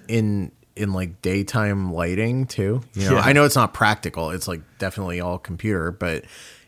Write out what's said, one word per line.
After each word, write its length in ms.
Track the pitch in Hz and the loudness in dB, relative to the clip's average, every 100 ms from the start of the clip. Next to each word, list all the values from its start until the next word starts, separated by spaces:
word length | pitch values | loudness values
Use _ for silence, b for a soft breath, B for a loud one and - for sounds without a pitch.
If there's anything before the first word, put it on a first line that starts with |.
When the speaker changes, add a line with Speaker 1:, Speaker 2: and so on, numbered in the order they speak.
| - | -2
Speaker 1:
in, 440 | 113 107 101 92 _ _ | 0 2 0 -4 _ _
in, 180 | - 104 | -6 -4
like, 300 | 95 90 90 | -2 -4 -4
daytime 680 | 92 98 98 117 104 98 92 | -2 0 0 0 0 0 -2
lighting 540 | 85 85 92 113 131 131 | -2 -2 0 0 0 -2
too. 360 | - 98 123 117 | -2 0 0 -4
You 160 | 98 98 | -2 2
know, 60 | 127 | 4
Speaker 2:
Yeah. 60 | |
Speaker 1:
I 100 | - | 6
know 120 | 143 | 6
it's 120 | 147 135 | 6 4
not 160 | 107 | 2
practical. 560 | - 107 107 80 - 80 | 4 2 2 -4 -4 -4
It's, 160 | 87 - | -4 -6
like, 140 | 85 - - | -8 -10 -8
definitely 420 | 95 104 92 87 | -6 -4 -6 -4
all 180 | 87 90 | -4 -6
computer, 520 | - 85 107 98 82 | -8 -6 -2 0 -2
but 260 | 90 90 78 | -2 -4 -4
it 100 | - B B B | -8 B B B